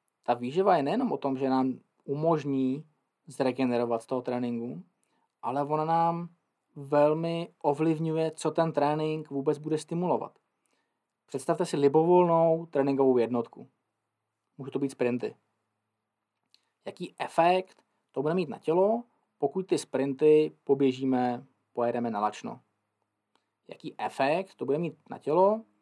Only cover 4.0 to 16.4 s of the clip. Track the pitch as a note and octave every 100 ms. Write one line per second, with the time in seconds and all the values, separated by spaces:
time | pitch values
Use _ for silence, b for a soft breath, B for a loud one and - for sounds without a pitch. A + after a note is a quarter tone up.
4 | - B2+ B2 B2 A#2+ A#2 A#2+ D#3+ F#3 _
5 | _ _ _ _ - C3+ C#3+ D#3 D#3 E3
6 | E3 E3+ E3+ _ _ _ _ D3 C3+ D3
7 | D3 D#3 E3 E3 E3+ _ D3+ C#3+ D#3+ D#3
8 | D#3+ D#3+ D#3+ D#3 D#3 D#3 E3 D3 C#3+ D#3
9 | D#3 D#3 D3+ C#3 C#3+ D3 D3+ D3+ - E3+
10 | F3+ B2 - _ _ _ _ _ _ _
11 | _ _ _ C3 - E3 E3+ D3 C#3+ D3+
12 | E3 F3+ F3 E3 E3 E3 E3 C#3+ C#3 C3+
13 | C3+ B2 A2+ A#2+ A2+ - B2+ _ _ _
14 | _ _ _ _ _ - C3+ C3+ C#3 -
15 | B2 B2 G#2+ - _ _ _ _ _ _
16 | _ _ _ _